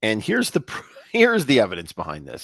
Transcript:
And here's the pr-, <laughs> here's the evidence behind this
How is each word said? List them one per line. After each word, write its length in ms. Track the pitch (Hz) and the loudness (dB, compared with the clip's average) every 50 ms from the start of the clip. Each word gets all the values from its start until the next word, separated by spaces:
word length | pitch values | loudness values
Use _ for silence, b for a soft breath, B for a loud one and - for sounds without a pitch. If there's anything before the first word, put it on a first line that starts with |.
And 200 | - 110 110 107 | 0 0 -2 -2
here's 300 | 101 - 208 240 - - | -2 -2 -2 -2 -2 -2
the 100 | - - | -2 -4
pr-, 220 | 147 - - - - - _ | -4 -4 -14 -14 -14 -16 _
<laughs> 140 | - - _ | -20 -20 _
here's 340 | _ 226 226 240 233 220 170 | _ 4 4 4 4 2 2
the 140 | 127 139 127 | 4 4 4
evidence 320 | 110 95 90 85 85 - | 4 2 0 -8 -10 -12
behind 360 | - - 87 85 76 76 73 | -10 -10 -8 -8 -8 -10 -12
this 160 | 67 60 65 | -14 -14 -14